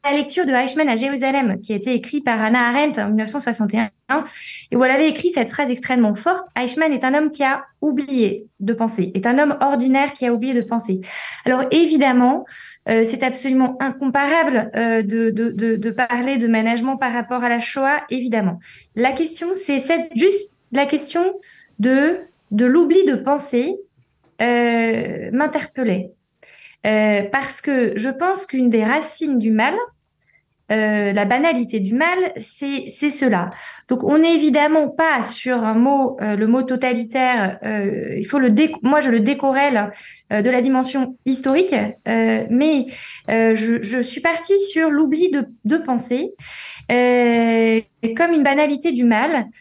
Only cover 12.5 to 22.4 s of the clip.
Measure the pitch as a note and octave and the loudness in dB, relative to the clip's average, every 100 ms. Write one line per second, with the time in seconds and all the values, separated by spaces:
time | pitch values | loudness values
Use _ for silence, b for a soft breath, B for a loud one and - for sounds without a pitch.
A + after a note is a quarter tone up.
12.5 | B B B - A3+ A3+ A3+ C4 C4 C4+ | B B B -2 2 2 0 -4 -4 0
13.5 | C4 B3+ B3+ C4 C4 C4+ C#4 C#4+ E4 D#4+ | 2 0 -2 -6 -4 -2 0 2 2 2
14.5 | B3+ A3+ - A#3 A3+ G3+ A3+ A3+ A3 A#3 | 0 -2 -2 0 0 0 0 0 0 -2
15.5 | - A3+ A3 A3+ A3+ A#3+ A#3+ B3+ C4+ A#3 | -2 -2 0 -2 -2 -2 -2 -2 0 2
16.5 | A3+ A3 A#3+ B3+ C4+ C4 A#3+ A#3 B3 A#3+ | 2 2 0 -2 -2 -4 -4 -4 -2 -2
17.5 | A#3 A#3 C#4 C4+ D4 - C4 B3 A3 F#3+ | -2 -4 -2 0 -2 -4 -6 -2 0 -2
18.5 | F3 B B B - B3+ C4+ D#4+ - E4+ | -4 B B B -2 0 0 -4 -4 -6
19.5 | F#4 - C#4 C4+ E4 E4 A#3 F4+ G4+ - | -4 -2 -2 0 -2 -2 2 2 2 -2
20.5 | _ - B3 C#4+ D4 - E4+ F#4 G4 B | _ -6 -2 0 -2 -2 -2 -2 -4 B
21.5 | B B - A#3 C4 D4+ F#4 - _ | B B -2 2 4 2 0 -8 _